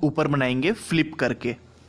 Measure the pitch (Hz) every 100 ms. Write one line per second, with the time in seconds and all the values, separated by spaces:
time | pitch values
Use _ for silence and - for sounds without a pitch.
0 | 151 160 147 143 127 127 156 226 - 165
1 | 156 - 123 120 120 117 - -